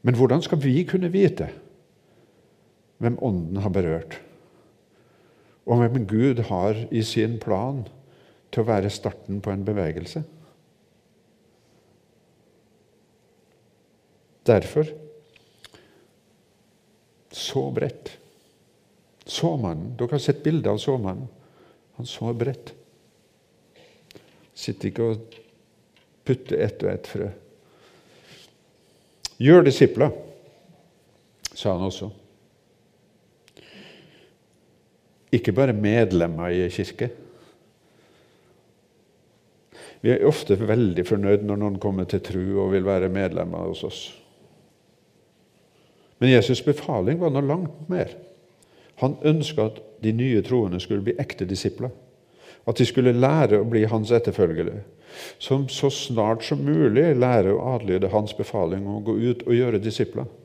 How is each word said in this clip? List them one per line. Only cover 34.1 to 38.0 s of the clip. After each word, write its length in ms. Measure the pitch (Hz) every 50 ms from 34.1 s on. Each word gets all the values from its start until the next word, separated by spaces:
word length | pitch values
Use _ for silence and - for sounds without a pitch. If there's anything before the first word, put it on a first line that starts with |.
| _ _ _ _ _ _ _ _ _ _ _ _ _ _ _ _ _ _ _ _ _ _ _ _
Ikke 220 | - 117 - - 98
bare 160 | 110 139 131
medlemmer 800 | 113 104 107 104 107 117 113 98 95 87 85 85 82 78 87 90
i 80 | 87 90 90
en 80 | 87 90
kirke. 340 | - 95 - - - 117 120 - - - - - - - _ _ _ _ _ _ _ _ _ _ _